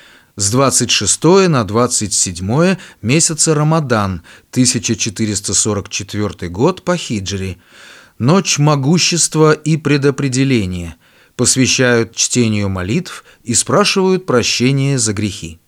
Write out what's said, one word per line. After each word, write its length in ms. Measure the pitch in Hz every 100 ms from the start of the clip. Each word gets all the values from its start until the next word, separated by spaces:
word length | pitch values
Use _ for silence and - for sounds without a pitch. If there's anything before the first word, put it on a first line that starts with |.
| - - _ -
с 140 | 98
двадцать 400 | 127 131 - 117
шестое 580 | - 98 - 156 190 185
на 140 | 139 98
двадцать 480 | 110 123 - 101
седьмое 640 | - 95 82 95 135 180 185 - -
месяца 520 | 107 156 160 156 160 147
Рамадан, 640 | 151 165 135 113 98 87 - - _
тысяча 440 | 127 127 117 110 107
четыреста 580 | - 101 107 98 -
сорок 360 | 95 110 101 -
четвёртый 580 | - 98 101 101 - 87
год 360 | 87 156 -
по 120 | - 175
хиджре. 600 | - 110 95 98 95 90 _ - - - - -
Ночь 420 | 120 190 - -
могущества 920 | 147 143 131 175 - 170 - 156 156
и 240 | 151 151 156
предопределения. 1200 | 147 143 143 135 139 123 135 120 92 90 85 - _ _ _ -
Посвящают 800 | 123 131 120 - 127 117 113 -
чтению 540 | - 127 113 107 101
молитв 560 | 95 90 156 185 - - _
и 100 | -
спрашивают 720 | 113 - 160 202 196 185 185 185
прощения 720 | 123 104 - 123 139 139 135
за 140 | 107
грехи. 480 | 104 104 - 82 82